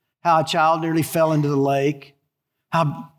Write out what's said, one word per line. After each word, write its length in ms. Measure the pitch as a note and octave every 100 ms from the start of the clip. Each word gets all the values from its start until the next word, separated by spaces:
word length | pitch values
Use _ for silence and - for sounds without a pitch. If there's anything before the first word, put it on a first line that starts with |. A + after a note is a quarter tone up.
| _ _
How 180 | F3 D#3+
a 60 |
child 380 | D#3 E3+ D#3 E3
nearly 200 | E3 E3
fell 300 | - E3+ D#3+
into 160 | D3+ C#3+
the 80 | C#3
lake. 580 | C#3 C#3 C#3+ D3 - _ _ _ _ _ -
How 420 | E3 D3+ A#2+ -